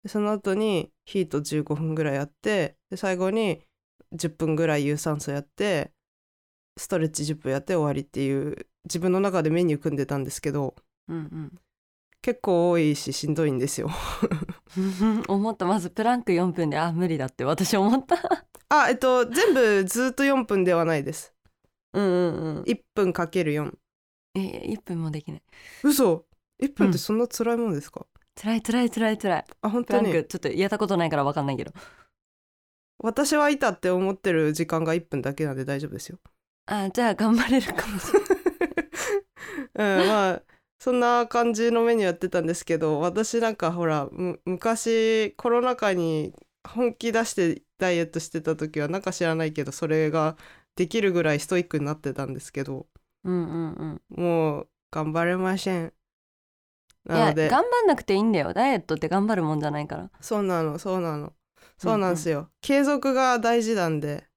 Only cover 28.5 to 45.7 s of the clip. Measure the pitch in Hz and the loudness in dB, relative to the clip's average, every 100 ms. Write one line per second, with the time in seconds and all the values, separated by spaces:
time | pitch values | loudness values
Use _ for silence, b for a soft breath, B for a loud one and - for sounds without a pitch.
28.5 | 226 226 233 240 226 220 214 202 170 - | -2 0 2 2 2 0 0 0 0 -4
29.5 | - 208 233 240 202 214 156 147 180 143 | -6 -2 -2 2 2 4 2 -2 -6 -4
30.5 | 147 196 208 202 190 165 151 139 151 139 | 0 0 0 0 2 2 0 0 0 -2
31.5 | 131 - - B B B _ _ _ _ | -4 -8 -14 B B B _ _ _ _
32.5 | _ _ _ _ _ 226 220 294 294 294 | _ _ _ _ _ -4 0 2 2 2
33.5 | 285 240 180 180 180 190 190 196 165 156 | 2 0 0 0 0 0 -2 0 2 2
34.5 | 156 160 165 160 170 165 143 139 139 151 | 0 -2 -2 0 -2 -2 -4 -4 -4 -4
35.5 | 131 131 139 147 - - 175 _ _ _ | -4 -6 -6 -6 -12 -14 -18 _ _ _
36.5 | _ - 208 196 240 233 196 220 226 247 | _ -6 -4 -2 2 2 2 4 4 4
37.5 | 262 - - - 202 - 403 415 392 370 | 2 2 -6 -6 -6 2 2 2 0 0
38.5 | - 359 - 320 - - 403 - - B | -2 -4 -4 -8 -8 -2 -4 -4 -20 B
39.5 | 370 262 - 208 190 185 214 190 175 _ | -12 -10 -2 2 4 4 4 2 -2 _
40.5 | b _ _ - 247 240 240 233 240 233 | b _ _ 0 2 4 2 2 2 2
41.5 | 214 233 233 233 233 190 175 185 180 165 | 2 2 4 4 4 2 0 -2 0 -2
42.5 | 180 - 165 160 151 175 185 220 233 226 | -4 -2 0 2 0 0 0 0 0 0
43.5 | 208 165 175 165 151 139 - 180 - - | 0 -2 0 0 0 -2 -6 -6 -6 -6
44.5 | 180 226 226 233 226 220 220 208 - 240 | -2 -2 0 0 2 4 2 0 -2 0
45.5 | 240 254 | 2 2